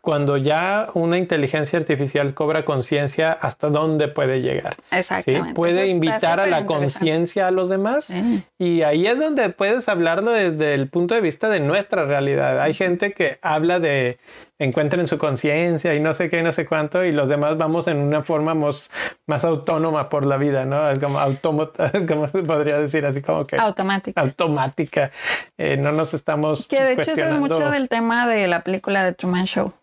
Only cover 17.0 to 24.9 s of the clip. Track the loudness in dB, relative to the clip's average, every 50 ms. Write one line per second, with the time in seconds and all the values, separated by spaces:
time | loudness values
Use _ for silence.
17 | 2 2 2 2 2 2 2 2 2 0 0 0 0 0 0 0 0 0 0 0
18 | 0 0 0 0 0 0 0 0 0 0 0 0 0 0 -2 -4 -10 -14 -12 -10
19 | -10 -10 -10 _ _ -4 -2 0 2 0 0 0 0 -2 0 0 0 0 0 0
20 | -2 0 -2 0 2 2 2 2 2 0 0 0 0 0 0 0 2 2 0 0
21 | 0 -2 0 0 0 0 0 0 0 0 0 0 -2 -2 -2 -2 -2 0 0 0
22 | 0 0 0 0 0 -2 -2 -2 0 0 0 0 2 2 2 0 0 0 0 0
23 | 0 0 -2 -4 -2 -2 -2 -2 -2 -2 0 0 0 0 0 -2 -2 -2 -2 -2
24 | -4 -4 -2 -2 -2 -2 0 0 0 0 0 0 -2 -4 -2 -4 -6 -2